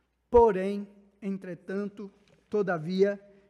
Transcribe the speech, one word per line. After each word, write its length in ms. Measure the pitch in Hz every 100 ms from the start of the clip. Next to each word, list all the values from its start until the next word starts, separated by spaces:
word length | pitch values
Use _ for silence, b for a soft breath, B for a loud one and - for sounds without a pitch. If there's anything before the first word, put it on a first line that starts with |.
| _ _ -
Porém, 580 | 240 233 185 190 202 196 - _ _
entretanto, 920 | 196 190 185 175 - 196 202 202 196 _ _ _ _
todavia, 720 | 208 190 175 156 185 196 202 - b